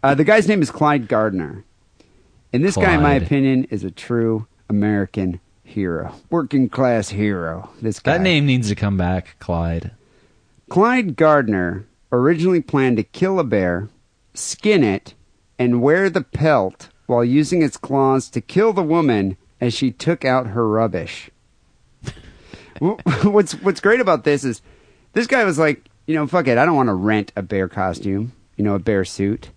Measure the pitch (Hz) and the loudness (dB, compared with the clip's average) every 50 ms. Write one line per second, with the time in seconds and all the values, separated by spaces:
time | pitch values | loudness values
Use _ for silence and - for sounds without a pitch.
0 | - 139 139 135 151 143 214 226 202 165 208 190 160 - - - 156 147 147 143 | 2 2 2 4 4 4 6 4 4 4 2 2 0 -2 0 0 0 2 2 0
1 | 120 101 127 110 110 110 95 92 82 71 - 98 - _ _ _ _ _ _ _ | 0 0 0 0 0 0 0 -2 -6 -6 -8 -14 -18 _ _ _ _ _ _ _
2 | _ _ _ _ _ _ _ _ _ _ - 123 151 196 190 190 208 190 175 156 | _ _ _ _ _ _ _ _ _ _ -2 0 0 0 0 2 2 2 4 4
3 | 147 147 143 135 92 - 147 139 135 135 131 127 127 - - 101 98 95 82 - | 4 4 4 2 2 0 0 2 2 2 2 0 0 -2 -6 -8 -8 -8 -12 -12
4 | - - 120 117 113 113 113 110 113 _ _ _ _ _ 110 104 101 107 107 101 | -8 -4 -2 0 0 0 0 -2 -4 _ _ _ _ _ -2 0 2 2 0 0
5 | 98 92 - 110 95 90 87 90 _ _ _ _ _ - - 107 98 90 85 80 | -2 -2 -4 -4 -4 -4 -4 -8 _ _ _ _ _ -12 -6 -6 -4 -4 -4 -4
6 | - - - - _ _ - 170 151 123 - 139 131 117 - - 135 127 120 113 | -6 -8 -12 -16 _ _ -4 -4 -2 0 0 0 0 0 0 0 0 2 2 0
7 | 101 - 101 101 104 104 101 90 82 82 82 87 101 - - - 113 113 104 - | -2 -4 -4 -2 -2 -2 -2 -2 -4 -6 -8 -8 -12 -16 -16 -8 -6 -6 -6 -4
8 | _ - 151 175 190 185 175 151 143 143 131 123 117 104 104 - - 101 98 95 | _ -2 0 0 2 2 2 2 2 2 2 2 2 -2 -2 -2 0 0 0 0
9 | 90 87 92 92 87 - - _ - - 87 85 85 85 82 82 - 90 - _ | 0 0 0 -2 -4 -8 -18 _ -8 -6 -4 -2 -2 -2 -4 -4 -6 -10 -14 _
10 | _ _ _ _ _ _ _ _ _ _ _ _ _ - - 175 202 233 247 254 | _ _ _ _ _ _ _ _ _ _ _ _ _ -4 0 2 2 4 2 0
11 | 233 185 135 - 160 156 151 147 135 107 107 95 90 87 90 95 104 _ _ _ | 0 -2 0 2 4 4 4 4 2 2 0 0 0 -2 -4 -6 -10 _ _ _
12 | _ _ - 123 123 143 170 160 165 185 185 170 139 - - 143 135 131 120 107 | _ _ -2 2 2 2 2 2 2 2 2 0 0 0 0 0 2 2 2 0
13 | 107 _ _ - 180 185 190 185 160 123 107 104 92 90 87 87 101 107 _ _ | -2 _ _ -4 -2 0 0 0 0 0 0 0 0 0 -2 -2 -6 -10 _ _
14 | _ _ _ _ _ _ _ - - - - - - 208 214 185 139 107 95 104 | _ _ _ _ _ _ _ -14 -12 -12 -12 -4 0 2 2 4 4 2 0 -2
15 | _ - - _ _ _ _ _ _ _ _ _ 123 123 120 120 120 143 156 180 | _ -12 -20 _ _ _ _ _ _ _ _ _ 0 0 0 2 2 4 4 4
16 | 196 190 165 185 143 _ _ - 143 160 151 127 98 95 - _ - - _ _ | 2 0 0 -2 -6 _ _ -2 2 2 2 2 0 -2 -6 _ -20 -20 _ _
17 | _ - 127 120 120 120 127 147 151 139 180 175 160 139 - - - - 131 139 | _ -2 0 0 2 2 2 0 0 0 0 0 0 0 -2 -8 -8 -4 0 0
18 | 139 135 135 135 127 - - 120 - _ - 180 208 226 208 185 180 151 160 170 | 2 2 2 0 -2 -4 -8 -10 -8 _ 0 0 2 2 0 0 -2 0 0 0
19 | 165 139 120 104 98 98 95 - _ _ _ _ 120 123 113 - - 131 110 _ | 2 2 2 2 0 -2 -4 -8 _ _ _ _ -4 -4 -2 0 -2 -4 -4 _
20 | - 156 175 - - 131 127 131 127 117 98 120 117 110 104 110 113 110 90 87 | -4 -4 -4 -2 0 0 0 0 -2 -2 -4 -2 0 0 2 0 0 0 -2 -6
21 | 80 80 - - - - _ _ _ _ _ _ _ _ _ _ _ _ _ _ | -8 -8 -14 -16 -18 -20 _ _ _ _ _ _ _ _ _ _ _ _ _ _
22 | - - - - - - - - - - - - - - - - 135 175 214 - | -16 -16 -16 -16 -20 -20 -20 -20 -20 -20 -20 -20 -20 -20 -10 -4 -2 -2 -2 -2
23 | - - 139 110 - 208 202 208 202 - - - - 196 190 - - 196 226 254 | -2 -4 -2 0 0 2 4 4 2 2 -2 -4 -2 -2 -2 0 2 2 2 2
24 | 247 190 170 147 107 151 147 143 131 131 113 - _ - - _ _ _ _ _ | 2 2 0 0 2 0 0 0 -2 -4 -6 -6 _ -20 -20 _ _ _ _ _
25 | _ _ _ 208 240 226 269 262 226 196 165 135 160 151 143 - _ _ _ _ | _ _ _ -2 -2 0 0 0 2 0 2 2 2 0 0 -2 _ _ _ _
26 | _ - 156 160 151 127 170 180 160 135 120 117 135 170 170 143 131 120 101 92 | _ -4 -2 -2 -2 0 0 0 2 2 2 4 4 4 2 2 2 0 0 0
27 | 92 107 107 107 101 - _ - 98 90 107 98 95 90 - - 95 92 87 - | 0 0 0 0 -2 -4 _ -10 -8 -4 -2 -2 -2 -2 -4 -4 -4 -4 -4 -4
28 | - 101 98 98 110 123 - _ _ _ _ - 104 104 101 98 85 - 107 98 | -6 -4 -4 -4 -4 -6 -10 _ _ _ _ -4 -2 -2 -2 -2 0 0 0 0
29 | 92 - - - 101 98 110 117 - - - | -2 -4 -4 -4 -2 -2 -2 -4 -8 -16 -20